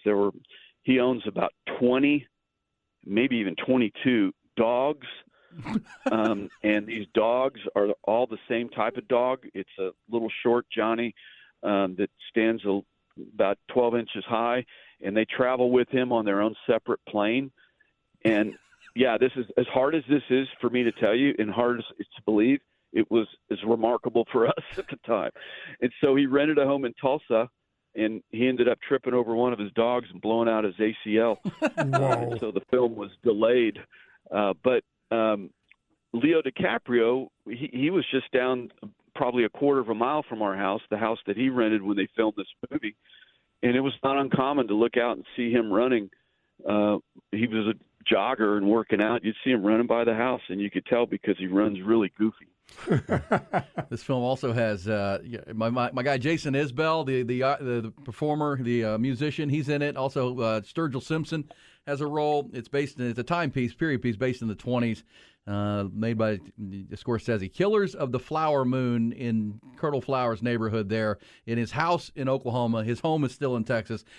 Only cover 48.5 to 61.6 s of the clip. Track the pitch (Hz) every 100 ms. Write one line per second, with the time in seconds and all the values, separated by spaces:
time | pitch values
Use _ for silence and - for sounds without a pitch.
48.5 | 104 98 113 107 104 107 120 107 107 135
49.5 | 123 98 113 120 117 117 110 127 120 -
50.5 | 95 101 - - 120 117 98 - 95 92
51.5 | 98 107 98 95 113 98 - 110 - -
52.5 | _ _ - - 151 - 190 - 208 -
53.5 | 180 - - - 120 - 127 123 131 131
54.5 | 117 110 104 98 107 101 98 - 117 -
55.5 | 110 113 127 123 127 131 135 131 165 151
56.5 | 135 143 123 160 160 135 131 120 127 135
57.5 | 135 131 120 110 - - - 151 151 147
58.5 | 139 120 120 110 110 131 120 151 139 147
59.5 | 147 139 143 147 139 135 143 123 127 113
60.5 | 110 101 - 165 127 - 160 156 160 -
61.5 | -